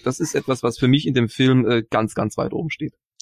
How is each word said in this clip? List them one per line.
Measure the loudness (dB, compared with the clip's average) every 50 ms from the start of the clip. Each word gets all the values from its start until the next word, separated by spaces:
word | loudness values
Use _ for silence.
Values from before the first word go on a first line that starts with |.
| 0
das | -2 -4 -4
ist | -4 -4 -2
etwas, | -2 -2 -2 -2 -2 -2
was | -2 -2 2
für | 2 4
mich | 4 4 2
in | 0 0
dem | 0 0 0
Film, | 0 2 2 4 4 4 4 2
äh, | 2 0 0 0
ganz, | -2 -2 -2 -2 -2
ganz | -2 -2 -2 -2 -4
weit | -4 -4 -4
oben | -4 -6 -6
steht. | -6 -8 -8 -10 -10 _ _ _ _ -12